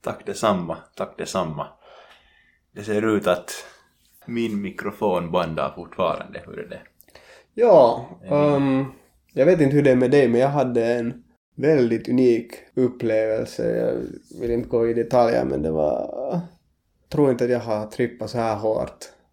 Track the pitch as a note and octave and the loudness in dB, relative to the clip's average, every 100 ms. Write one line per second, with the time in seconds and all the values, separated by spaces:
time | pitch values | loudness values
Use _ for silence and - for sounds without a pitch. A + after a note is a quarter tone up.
0 | - - - G2 A2+ G2 E2+ D#2+ - - | -10 -10 -12 -4 0 0 -4 -10 -12 -12
1 | F#2+ - E2 F#2+ E2+ D2 - _ - - | -12 -10 -8 -6 -6 -6 -12 _ -20 -20
2 | - - _ _ _ _ _ - G#2 G#2 | -20 -20 _ _ _ _ _ -16 -6 -2
3 | A2 G#2+ - F2+ - - - - _ _ | 0 0 0 -2 -4 -16 -16 -20 _ _
4 | _ _ - A#2 A#2 G#2 G2 F#2+ G2+ G#2 | _ _ -10 -4 -4 -4 -8 -8 -10 -4
5 | G#2+ F2+ E2+ F2+ E2 D#2 C#2 - E2+ - | -2 -2 -2 -4 -4 -4 -6 -8 -18 -4
6 | F2+ D#2 - - - G2+ - - - _ | -2 -2 -8 -16 -16 -16 -14 -16 -20 _
7 | _ - _ - _ - A#3 F3 A#2+ - | _ -20 _ -20 _ 0 6 8 8 4
8 | - - - D3 D3 C#3+ C#3 C3+ C3+ - | -8 -16 -4 0 2 2 2 0 -2 -10
9 | _ _ _ - C#3+ F3+ C#3 C#3+ C#3+ B2+ | _ _ _ 2 4 4 4 4 4 4
10 | B2+ C#3+ C3 A#2 C3+ C#3+ C3 A#2+ A2+ A#2+ | 4 4 4 4 2 2 0 0 0 0
11 | A#2 A#2+ _ _ _ - C3+ D#3 A#2+ A2+ | -2 -8 _ _ _ -4 2 4 2 0
12 | - B2 B2+ A#2 A#2 - - - B2+ B2 | 0 2 4 4 0 -16 -10 -2 -2 0
13 | A#2 A2 A2 A2 A#2 - A2+ - - A#1+ | -2 0 0 -2 -4 -4 -2 -2 -2 -4
14 | - - _ - A#2+ A#2 B2+ A#2+ A#2 A#2 | -8 -14 _ -10 -4 -4 -2 0 0 0
15 | A2+ B2+ A#2 A#2+ C2 C3+ D#2 D#2 D2+ - | 2 4 4 2 0 -2 -2 0 0 0
16 | - - C3+ E3+ F3 _ _ _ _ _ | -4 -8 -6 -6 -6 _ _ _ _ _
17 | _ C#3+ C#3+ A#2+ B2 B2 A2+ G#2+ G#2+ - | _ 0 2 2 0 -2 -2 -4 -6 -4
18 | B2 A#2+ G#2+ A#2+ A2+ G#2+ A2 A2 - - | -4 -4 -8 -4 -2 -2 -2 -2 -4 -10
19 | - _ _ | -20 _ _